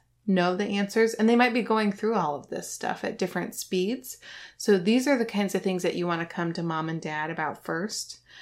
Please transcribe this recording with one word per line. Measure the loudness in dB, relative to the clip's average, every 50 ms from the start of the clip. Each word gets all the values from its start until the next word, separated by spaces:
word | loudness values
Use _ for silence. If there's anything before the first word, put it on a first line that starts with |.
| _ _ _ _ _
know | 2 4 4 4 4 2
the | 0 -2
answers | -2 0 -2 -2 0 2 2 2 4 4
and | 4 4
they | 6 6
might | 6 6 4 4
be | 0
going | 2 2 2 2 2 2
through | 0 0 -2 0 0
all | 0 0 -2 -2
of | -6 -8 -10
this | -10 -10 -10 -10
stuff | -10 -6 -4 -4 -4 -4 -6
at | -6 -4
different | -4 -4 -2 -2 -4 -6 -6 -8
speeds. | -12 -6 -2 -2 0 0 0 -2 -4 -6 -12 -16 -16 -18 -18 -18 -18 -18 -20 -14
So | -2 2 4 4
these | 4 6 4 4 4 4
are | 4 2
the | 2 2
kinds | 0 0 0 0 0 0
of | -2 0
things | 0 0 0 0
that | -2 0
you | 0 -2
want | -2 -2 -2
to | -4 -6 -4
come | -4 -2 -2 -2
to | -2 -4
mom | -2 -2 -2 -2 -4
and | -4 -6
dad | -6 -6 -6 -4 -6 -6
about | -4 -4 -4 -4 -6 -6 -6
first. | -6 -4 -4 -4 -4 -6 -8 -10 -10 -14 -20 _ _ -20 -20